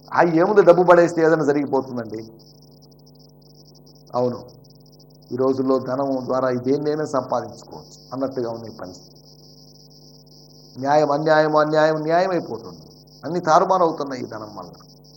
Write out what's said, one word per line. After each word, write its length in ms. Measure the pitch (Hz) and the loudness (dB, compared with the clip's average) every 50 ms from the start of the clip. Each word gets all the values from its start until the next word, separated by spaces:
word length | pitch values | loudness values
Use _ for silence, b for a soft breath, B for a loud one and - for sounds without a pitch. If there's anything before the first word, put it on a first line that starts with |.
| - - - | -20 -4 0
ఆ 220 | 131 165 175 160 160 | 0 2 2 2 2
ఏముంది, 220 | 175 202 214 202 | 2 4 4 6
డబ్బు 220 | 185 170 175 170 180 | 8 8 6 6 8
పడేస్తే 380 | 170 175 175 170 160 170 165 160 | 6 6 6 6 4 2 0 2
ఏదైనా 220 | 156 165 160 151 | 2 2 2 2
జరిగిపోతుందండి. 840 | 135 143 147 143 123 131 135 127 127 123 120 113 107 107 113 113 - - - - - - - - - - - - - - - - - - - - - _ - _ - - - - - - - - - - - - - - | 0 0 0 -2 0 -2 -2 -2 -4 -10 -10 -10 -10 -12 -14 -14 -16 -20 -20 -20 -20 -20 -20 -20 -20 -20 -20 -20 -20 -20 -20 -20 -20 -20 -20 -20 -20 _ -20 _ -20 -20 -20 -20 -20 -20 -20 -20 -20 -20 -20 -20 -8 -4
అవును, 300 | 123 127 123 - - - - - - - - _ _ _ _ - - - - - - - - | -2 -2 -2 -4 -8 -16 -20 -20 -20 -20 -20 _ _ _ _ -20 -20 -20 -20 -20 -20 -16 -12
ఈ 40 | 123 | -4
రోజుల్లో 440 | 123 131 135 131 135 131 131 135 131 | -2 0 0 0 0 0 0 0 0
ధనం 420 | 117 123 127 135 139 139 135 131 120 | 0 -4 -4 -4 -4 -4 -4 -4 -4
ద్వారా 240 | 117 127 131 127 131 | -2 -2 0 0 0
దేన్నైనా 560 | 127 123 123 131 139 151 151 147 151 156 156 | -2 -2 0 -2 -2 0 0 -4 -2 -4 -4
సంపాదించుకోవచ్చు 1040 | 147 - 127 127 - 131 120 117 - - - - - - - - - - - - - 131 | -4 -4 -6 -4 -2 -4 -4 -4 -8 -16 -20 -20 -20 -20 -20 -20 -20 -20 -20 -18 -14 -8
అన్నట్టుగా 380 | 135 135 127 - 131 117 113 | -6 -6 -6 -6 -6 -8 -6
ఉంది 200 | 117 113 113 107 | -8 -12 -14 -16
ఈ 40 | 104 | -16
పరిస్థితి. 400 | - - 90 - - - - - - _ - - - - - - - - - - - - - - - - - - - - - - - - - - - - - - 123 | -16 -16 -16 -16 -20 -20 -20 -20 -20 _ -20 -20 -20 -20 -20 -20 -20 -20 -20 -20 -20 -20 -20 -20 -20 -20 -20 -20 -20 -20 -20 -20 -20 -20 -20 -20 -20 -20 -20 -14 -8
న్యాయం 320 | 131 139 147 156 151 143 | -2 0 2 2 2 2
అన్యాయం, 440 | 143 147 156 156 156 156 156 156 151 | 0 -2 2 2 4 4 4 4 4
అన్యాయం 420 | 151 151 151 156 156 151 160 156 | 2 2 4 2 2 2 2 0
న్యాయం 320 | 156 151 156 165 175 185 190 | -2 -2 0 0 0 0 0
అయిపోతుంది, 520 | 180 165 165 - 113 - - 92 82 - - - - - - - - - - | -2 -4 -6 -6 -12 -12 -12 -16 -20 -20 -20 -20 -20 -20 -20 -20 -20 -14 -10
అన్ని 140 | 139 170 180 | -8 -6 -4
తారుమారు 440 | 170 160 156 175 190 185 190 185 175 | 0 4 4 4 4 4 2 2 2
అవుతున్నాయి 400 | 165 - - 143 139 135 123 120 | 0 -2 -4 -8 -8 -8 -10 -10
ఈ 20 | |
ధనం 300 | 110 113 107 107 104 104 | -12 -12 -14 -14 -14 -14
వల్ల. 140 | - - - - - - - - - - - - | -16 -16 -16 -20 -20 -20 -20 -20 -20 -20 -20 -20